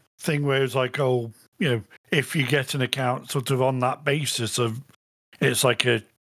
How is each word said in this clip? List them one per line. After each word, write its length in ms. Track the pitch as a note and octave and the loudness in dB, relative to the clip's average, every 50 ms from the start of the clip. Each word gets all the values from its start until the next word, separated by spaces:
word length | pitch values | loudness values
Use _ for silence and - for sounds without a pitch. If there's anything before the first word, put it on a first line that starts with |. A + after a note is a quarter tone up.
| _ _ _ - | _ _ _ -10
thing 240 | - - D#3 D3 D3 | -4 -2 0 0 2
where 180 | C#3+ C#3 C#3 C3+ | 2 2 2 2
it's 120 | B2 - | 2 0
like, 240 | C3+ B2+ B2+ B2+ - | 0 0 0 0 0
"Oh, 320 | C#3+ B2+ B2+ B2 A#2+ A2+ A2 _ - _ _ - | 2 2 2 0 0 -4 -10 _ -20 _ _ -2
you 120 | G3 D3 | 0 0
know, 140 | B2 A2+ G2+ - - - _ - | 0 0 -2 -6 -16 -18 _ -2
if 240 | - D#3+ C3+ - - | 0 0 0 0 0
you 100 | D#3+ C3+ | -2 0
get 300 | A#2+ C#3 D3 C3 - - | 2 2 0 0 0 -2
an 60 | C#3+ | -2
account 500 | B2+ A#2+ - C#3 C3 B2 B2+ C#3 - - | -2 -2 -2 -2 -2 -2 -2 -4 -6 -6
sort 180 | - C#3+ B2+ - | -6 -4 -2 -2
of 100 | C#3 B2 | 0 0
on 180 | C3 C3 C3 B2+ | 2 0 0 0
that 240 | B2 B2+ C3 - D3 | 0 -2 -2 -4 -4
basis 560 | D3 C#3 D3+ D3 - - - A#2+ G#2+ - - | -4 -2 -2 -2 -4 -4 -4 -4 -4 -2 -2
of, 200 | B2 A#2 A2+ B2 C3+ _ - _ _ _ _ _ _ _ - - | -2 -2 -2 -6 -12 _ -20 _ _ _ _ _ _ _ -6 -2
it's 240 | - C3+ B2+ - - | 0 0 2 4 4
like 220 | B2+ A#2+ - - | 2 4 2 2
a 180 | B2 A#2+ A2 - _ _ _ _ _ _ | 2 2 0 -2 _ _ _ _ _ _